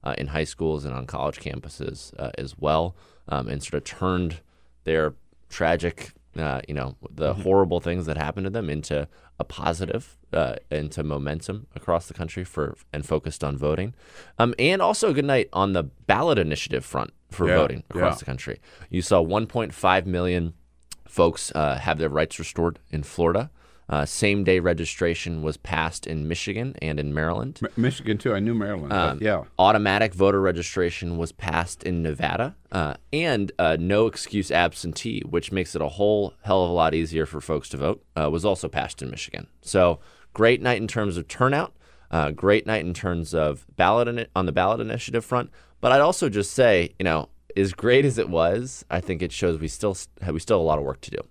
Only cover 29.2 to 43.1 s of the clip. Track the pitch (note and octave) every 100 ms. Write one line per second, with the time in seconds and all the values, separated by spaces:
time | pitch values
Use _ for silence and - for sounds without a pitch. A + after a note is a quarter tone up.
29.2 | G#2+ F#2 C2 - F#2 G#2+ G#2 G2 G#2+ F2+
30.2 | G2 G2 F#2+ E2+ E2 - F2 - F2 E2+
31.2 | E2 - F#2+ E2 E2+ - - F2 D#2+ C#2+
32.2 | E2+ F2 C3 - _ F#2 D2+ - - D3
33.2 | E3 A#2 G2 - E2+ D#2+ F2 G2+ A2+ -
34.2 | - G#2+ F2+ E2 F2 - E2+ D#2+ - D#2+
35.2 | - E2+ - F#2+ E2+ D#2+ D2 E2 G2+ G#2+
36.2 | G2+ - G#2 F#2+ F2+ F2 D#2+ D#2+ D#2+ D#2+
37.2 | D2+ D2+ - D2+ - C2+ C#2+ G#2+ _ -
38.2 | D2+ E2 G2+ F#2+ - - - - B1+ -
39.2 | - G1+ - - - G2 F2+ D#2+ - -
40.2 | - - A2+ B2 A#2+ A#2 A2 A#2+ G2+ F2
41.2 | E2 - B2+ C#3+ - - _ - - E2
42.2 | D2 D2+ F#2+ G#2+ - A2 E2 E2 F#2